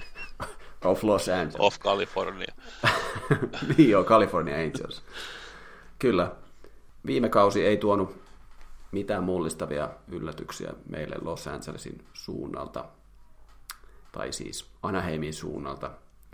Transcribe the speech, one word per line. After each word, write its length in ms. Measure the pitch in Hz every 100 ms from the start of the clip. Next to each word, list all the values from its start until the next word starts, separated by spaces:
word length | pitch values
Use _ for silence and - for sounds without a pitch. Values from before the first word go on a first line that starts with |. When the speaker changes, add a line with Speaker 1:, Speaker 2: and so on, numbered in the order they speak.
| -
Speaker 1:
<laughs> 720 | - - - - - - -
Of 180 | 90 92
Los 260 | 107 95 95
Angeles. 280 | 90 78 -
Speaker 2:
Of 200 | 101 -
California. 760 | 104 98 - 95 90 95 87 - - - 113 - - -
Speaker 1:
<laughs> 500 | - 143 123 - 151 156
Niin 120 | 131
joo, 140 | 98
California 520 | 90 110 95 90 78 73
Angels. 460 | 78 - - - - - - - - - - - - -
Kyllä. 340 | 127 92 85 - - - - - - - -
Viime 220 | 135 117
kausi 380 | 113 101 101 92
ei 100 | 104
tuonut 460 | 104 101 92 - - - - - - - -
mitään 320 | 98 101 98
mullistavia 640 | 90 92 80 - 82 73 71 - -
yllätyksiä 640 | 90 80 78 - - 50 - -
meille 280 | - 76 -
Los 280 | 80 80 73
Angelesin 580 | 73 - - - - -
suunnalta, 720 | - - - - - - - - - - - - - - - - - - - -
tai 200 | - -
siis 380 | - - - - -
Anaheimin 520 | 95 95 85 78 76
suunnalta. 560 | 78 - - 69 69 - - - - -